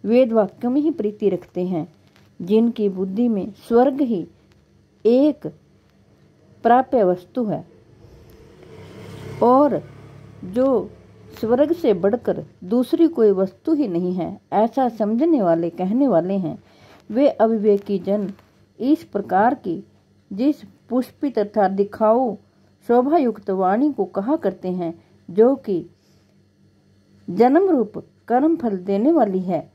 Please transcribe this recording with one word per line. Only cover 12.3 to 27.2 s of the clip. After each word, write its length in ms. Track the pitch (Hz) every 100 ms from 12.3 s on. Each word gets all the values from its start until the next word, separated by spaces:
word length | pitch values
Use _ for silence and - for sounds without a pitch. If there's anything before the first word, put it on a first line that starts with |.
| 156 156 _
दूसरी 420 | 180 233 247 320 320
कोई 220 | - 214
वस्तु 440 | 185 190 - -
ही 120 | 302 254
नहीं 240 | 170 180
है, 260 | 180 165 196 _
ऐसा 360 | 175 226 254 254
समझने 520 | 226 208 226 330 302
वाले, 280 | 180 165 170
कहने 380 | - 185 233 277
वाले 260 | 170 175 196
हैं। 200 | 165 156 _ _ - - _
वे 180 | 214 285
अविवेकी 680 | - 226 226 208 202 202 196
जन 300 | 175 208 196 196 _ _ _ _
इस 240 | 240 311
प्रकार 500 | - 202 196 185 226 262
की 260 | - 170 - _ _ _ _
जिस 320 | 196 269 285 - _ _
पुष्पित 480 | 247 254 _ 285 233
तथा 300 | 202 214 190
दिखाऊ 640 | 190 202 - 214 233 254 196 _ _ _ _ -
शोभायुक्त 640 | 240 254 339 254 214 -
वाणी 420 | 190 185 208 294
को 120 | 269 185
कहा 300 | - 202 320
करते 320 | 196 185 185
हैं, 240 | 180 170 165 _ _ -
जो 260 | 180 233 277
कि 280 | - 180 175 _ _ _ _ _ _ _ _ _ _ _ _ _